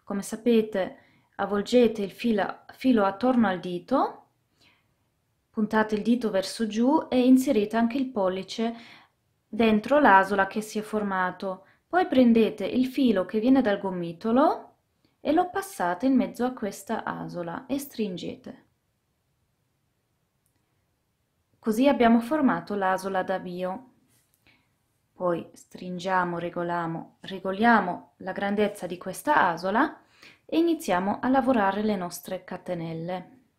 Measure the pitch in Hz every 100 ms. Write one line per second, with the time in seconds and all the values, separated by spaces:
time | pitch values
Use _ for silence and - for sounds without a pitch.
0 | - 202 190 220 247 226 220 196 185 -
1 | _ _ _ - 196 202 196 247 226 220
2 | 196 - 240 208 180 - - - 262 226
3 | 196 196 254 247 208 185 170 175 - 269
4 | 415 - _ _ _ _ _ _ _ _
5 | _ _ _ _ _ - 208 214 214 208
6 | 202 240 220 190 185 - 220 208 240 311
7 | - 254 254 262 294 214 202 226 233 285
8 | 262 214 185 190 185 - 226 233 - -
9 | _ _ _ _ _ 214 226 214 220 285
10 | 269 190 190 196 196 214 214 214 208 214
11 | 202 190 180 180 196 185 _ _ _ 339
12 | 370 254 240 226 208 - 190 247 254 -
13 | 254 190 185 220 233 269 220 202 196 180
14 | 170 170 226 240 320 427 - _ _ _
15 | _ _ - 320 359 403 392 - 180 180
16 | 262 262 190 180 247 254 196 185 - 226
17 | - 170 160 170 170 170 - 277 - -
18 | 208 175 170 - - - _ _ _ _
19 | _ _ _ _ _ _ _ _ _ _
20 | _ _ _ _ _ _ _ _ _ _
21 | _ _ _ _ _ _ 233 214 277 277
22 | 233 233 233 311 262 170 170 202 190 185
23 | 196 190 185 185 180 180 180 208 - _
24 | _ _ _ _ _ _ _ _ _ _
25 | _ - 180 165 165 - - - 180 180
26 | 185 185 175 170 175 175 175 175 165 165
27 | - _ - 190 190 190 233 220 185 170
28 | - - 185 185 202 202 208 202 180 180
29 | - 175 - 302 185 165 185 214 285 -
30 | _ _ - _ - 311 339 320 - 180
31 | 196 - 254 269 247 247 196 190 214 202
32 | 175 - - 185 - 185 - 175 165 160
33 | 165 185 180 - _